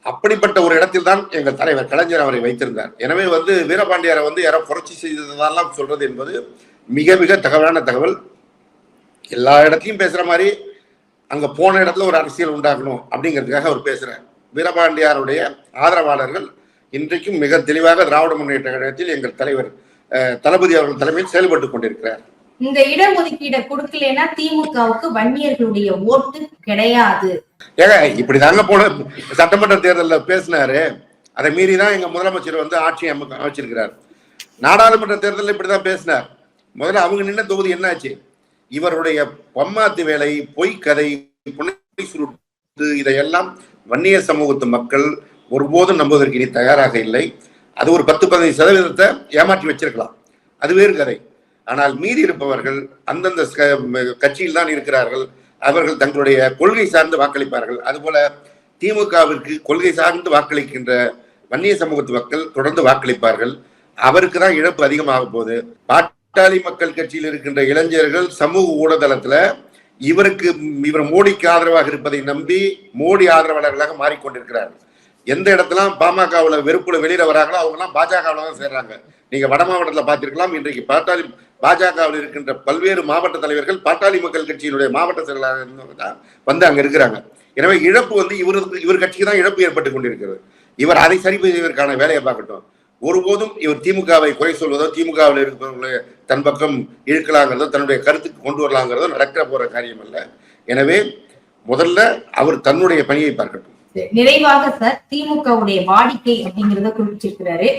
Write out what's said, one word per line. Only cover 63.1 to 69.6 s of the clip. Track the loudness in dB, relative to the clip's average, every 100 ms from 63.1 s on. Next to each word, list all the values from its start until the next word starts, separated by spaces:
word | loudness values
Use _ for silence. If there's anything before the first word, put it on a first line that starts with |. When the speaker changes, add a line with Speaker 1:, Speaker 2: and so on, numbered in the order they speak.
| -2 0 0 -4 -8 _ _ _ 0
Speaker 1:
அவருக்கு | 2 4 2 2
தான் | 0 2
இழப்பு | -2 0
அதிகமாக | 0 0 0 -2
போகுது. | -2 -6 -6 -6 -8 -18
பாட்டாளி | 2 2 2 _ _ 4 4 4
மக்கள் | -4 -6 -6 -4
கட்சியில் | -8 -8 -8
இருக்கின்ற | -8 -6 0
இளைஞர்கள் | 2 2 2 2 2 0 -2
சமூக | -2 0 2 2 2
ஊடகத்துல | 2 4 2 0 2 2 2 -2